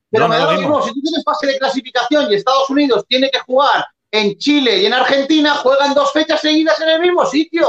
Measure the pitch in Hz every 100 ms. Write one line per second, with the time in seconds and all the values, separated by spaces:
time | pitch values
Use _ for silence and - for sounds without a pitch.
0 | _ 220 165 - 294 311 - 294 254 247
1 | 285 330 - 302 277 269 269 262 254 247
2 | 233 302 254 202 247 269 269 277 285 220
3 | - 254 269 262 - 254 277 202 - _
4 | _ 214 208 - 277 294 254 196 208 247
5 | 254 277 269 311 294 285 247 277 277 277
6 | 277 302 311 302 302 311 320 311 320 320
7 | 359 359 269 269 311 339